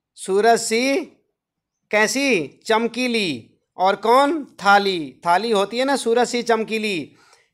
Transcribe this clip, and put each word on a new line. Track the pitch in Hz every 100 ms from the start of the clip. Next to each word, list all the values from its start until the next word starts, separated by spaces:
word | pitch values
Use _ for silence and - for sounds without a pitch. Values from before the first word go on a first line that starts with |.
| _ -
सूरज | - 190 226 226
सी | 220 226 262 277 285 _ _ _ _ _ _ _ -
कैसी? | 208 214 254 277 202 135 _ -
चमकीली। | 220 226 233 254 233 185 120 - _ _ -
और | 185 202
कौन? | 214 254 285 330 262 -
थाली। | 196 202 196 180 139 - 170
थाली | 180 233
होती | 202 196 233
है |
ना | 269 254
सूरज | 233 233 226
सी | 240
चमकीली। | 226 220 190 220 214 180 131 _ _ _ _